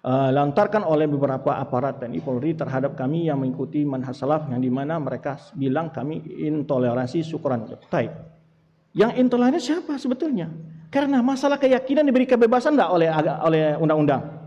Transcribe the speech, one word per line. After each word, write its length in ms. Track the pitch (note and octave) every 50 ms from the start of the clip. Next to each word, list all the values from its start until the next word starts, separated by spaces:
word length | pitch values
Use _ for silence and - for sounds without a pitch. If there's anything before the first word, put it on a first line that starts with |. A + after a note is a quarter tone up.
eh, 280 | - C3 B2+ C3+ C3+ C3 C3
lantarkan 480 | C#3+ C#3+ D3 C#3+ - G#3 G3+ A3+ G#3+
oleh 240 | G3+ D#3+ D#3 D3+ D#3
beberapa 480 | D3 C#3+ C3+ C#3 C3 C3 C3 - D3 C3+
aparat 480 | - C3+ - - B2 C3 C3+ B2+ -
T 80 | B2 A#2
N 80 | C#3 D#3+
I 20 |
Polri 380 | D#3 D3+ B2+ A#2+ C3 D#3+ E3 D#3+
terhadap 400 | C#3 A#2 C3 C3 C3 C#3 - -
kami 320 | C3 C3 D#3 E3+ E3 D#3+
yang 80 | C#3+ C3+
mengikuti 480 | C3 B2+ B2+ - C3+ B2+ - D3+ D3
manhaj 320 | D3 C3+ C3 B2+ B2+ A#2+ -
salaf 320 | C3 C#3 D3+ D#3 D#3 C3+
yang 80 | A#2+ B2
dimana 400 | B2+ B2+ B2 C3+ C#3 D3 E3 E3
mereka 400 | C#3+ C3 B2+ - - D3+ C3+ C#3+ - - -
bilang 400 | E3 C3+ C3+ C3 D3+ E3 D#3 -
kami 240 | A#2+ A#2+ D3 D#3+ E3+ D#3+ D#3+ - -
intoleransi 800 | D#3 D3+ D#3 D3+ C#3 D3+ C#3+ B2+ B2+ A#2+ A#2 B2+ B2+ B2 - E3
syukuran. 560 | D#3+ D#3+ D#3+ - - C#3 C3 A#2 G#2+ G#2+ - - -
Taib. 240 | - - D#3 - E2 - - - - - _ _ _ _ _ _ _ _ _ _ _
Yang 320 | _ - G#3 A#3 - B3
intoleransi 480 | B3+ B3 A#3+ A#3+ B3 B3+ C#4+ F4 - -
siapa 240 | D4+ F4+ - - D4 C4+
sebetulnya? 480 | - B3+ B3+ - E4+ D#4 C4 F#3 D#3+ D#3+ D#3+ - - - - - - -
Karena 320 | - C#4 D4 C#4 C#4 B3+
masalah 400 | A#3 C4 C#4 C4 C#4+ C#4+ C#4+ C#4
keyakinan 400 | C#4+ C4 C4 - B3+ - C#4 D4+
diberi 240 | D4+ C#4+ A#3 B3+ B3+
kebebasan 480 | B3+ B3+ A3+ A#3 A3 B3 B3 A#3+ D4+ D4+
nggak 160 | C4 F#3 E3
oleh 160 | F3+ E3+ E3
aga-, 320 | D#3+ D#3 D#3 D#3 - C#3+ C3 -
oleh 320 | E3 D#3+ D#3+ D#3 D3+ D3 D#3
undang-undang? 560 | E3 D#3 D#3 D#3 D3+ C#3+ C#3 C#3 - - - - -